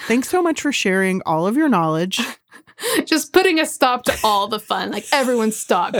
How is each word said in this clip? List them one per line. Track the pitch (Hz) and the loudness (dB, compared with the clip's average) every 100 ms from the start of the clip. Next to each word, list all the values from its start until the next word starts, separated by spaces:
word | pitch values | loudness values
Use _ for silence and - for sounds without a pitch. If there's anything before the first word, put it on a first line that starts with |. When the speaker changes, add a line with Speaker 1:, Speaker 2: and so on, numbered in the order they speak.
| - | -2
Speaker 1:
Thanks | 240 - | -2 0
so | 359 | 0
much | 339 - | 0 -2
for | 285 | -4
sharing | - 196 190 190 185 | -2 0 0 0 -2
all | - 160 185 | -2 0 0
of | 262 | 2
your | 311 | 2
knowledge. | 185 160 160 185 - | 2 2 0 -2 -4
<laughs> | 233 - _ - _ - 466 453 | -6 -10 _ -20 _ -8 -2 -2
Speaker 2:
Just | - 311 - | 0 -2 2
putting | 370 381 320 | 2 4 2
a | |
stop | - - 254 247 | 0 0 0 0
to | 269 - | -2 0
all | 214 202 208 | 0 2 -2
the | 214 | -6
fun. | - 190 190 | -4 -4 -4
Like, | 202 - | -8 0
everyone | 285 254 240 214 | 2 2 2 0
stop. | - - 185 175 | -2 0 0 0